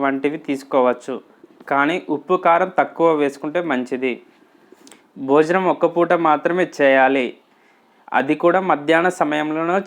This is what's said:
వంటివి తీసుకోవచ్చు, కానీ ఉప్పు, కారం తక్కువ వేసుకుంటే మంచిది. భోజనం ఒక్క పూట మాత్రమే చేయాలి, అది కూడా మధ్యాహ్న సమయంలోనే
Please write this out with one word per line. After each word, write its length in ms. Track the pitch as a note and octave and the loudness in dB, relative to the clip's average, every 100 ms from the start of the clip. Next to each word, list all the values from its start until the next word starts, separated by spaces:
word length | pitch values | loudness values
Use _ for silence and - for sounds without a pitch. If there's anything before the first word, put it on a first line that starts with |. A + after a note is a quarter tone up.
వంటివి 340 | C#3 C3+ C#3+ D#3+ - | -2 -2 -4 -6 -6
తీసుకోవచ్చు, 680 | C3+ - C#3 B2 B2 - B2 - _ - - - | -8 -2 0 2 0 -6 -12 -14 _ -20 -18 -4
కానీ 260 | C#3 D3 F3+ F3+ | 0 0 -2 -6
ఉప్పు, 220 | D3 - F#3 | -6 -2 0
కారం 260 | F3 E3+ F#3 D3+ | 2 2 2 -2
తక్కువ 300 | C#3 - E3 D3+ | -2 0 0 2
వేసుకుంటే 400 | C#3+ C#3 D3+ E3 E3+ | -2 -4 -6 -4 -2
మంచిది. 400 | B2+ B2 B2+ C3 A#2 - _ _ _ _ _ - - _ - C3+ | -4 -4 -4 -4 -6 -12 _ _ _ _ _ -20 -20 _ -8 0
భోజనం 380 | D3 D#3 F#3+ F3+ | 2 2 0 0
ఒక్క 180 | C#3+ E3+ F3 | 0 0 0
పూట 140 | E3+ E3+ E3 | 0 2 2
మాత్రమే 380 | D3 E3+ F3+ E3+ - | 0 0 -2 -4 0
చేయాలి, 480 | C#3 C3+ C3 C3+ A#2+ - _ _ _ _ _ _ - B2+ | 2 4 4 2 -4 -8 _ _ _ _ _ _ -4 -2
అది 160 | C3+ D3+ | 0 0
కూడా 180 | F3 F#3 F#3 | 2 2 0
మధ్యాహ్న 400 | D3 D3 D#3+ F3+ F3+ | 0 2 2 2 0
సమయంలోనే 580 | D3+ D3+ D#3 D#3 E3 F#3+ | -2 -2 -2 -4 -2 -2